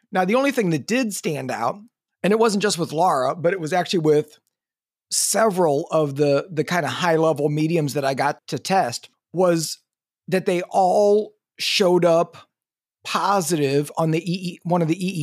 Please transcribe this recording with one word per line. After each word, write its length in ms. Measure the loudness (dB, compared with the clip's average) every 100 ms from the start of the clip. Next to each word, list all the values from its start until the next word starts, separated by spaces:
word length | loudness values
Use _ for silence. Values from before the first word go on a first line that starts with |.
| _
Now, 140 | -2 0
the 100 | 0
only 160 | 0
thing 200 | 0 0
that 160 | -2 -2
did 260 | -2 -2
stand 380 | -4 -6 -6 -6
out, 280 | -4 -4 -4 -12 _ _ _
and 100 | 0
it 60 | 2
wasn't 240 | 2 2
just 160 | -2 -2
with 120 | -4
Laura, 440 | 0 0 2 -2 -2
but 180 | -2
it 60 | -2
was 120 | -2
actually 280 | -2 -2 0
with 400 | 2 2 0 _ _ _ _ _ _ _ _
several 760 | -4 0 2 2 2 2 0 0
of 240 | 0 0 0
the, 320 | 2 2 0
the 120 | -4
kind 220 | -2 -2 -2
of 60 |
high-level 580 | -2 2 4 2 2 0
mediums 440 | 0 0 0 0
that 120 | -2 -2
I 80 |
got 260 | -2 -2 -4 -8
to 120 | -8
test, 500 | 0 0 0 -4 -14 _ _
was 460 | 0 2 2 -2 -10 _ _ _ _ -4
that 180 | -2 0
they 160 | -2 -2
all 640 | 0 2 4 4 2 0 _ _ -8
showed 480 | -4 0 2 4 4
up 320 | 2 0 -8 -20 _ _ _ _ _
positive 880 | -8 -2 0 0 0 0 2 0 -2 -2
on 140 | -2
the 80 | -2
E 160 | -2 -6 -6
E, 60 | -10
one 180 | -2 0
of 60 | 0
the 180 | -2 -4
E 40 | -4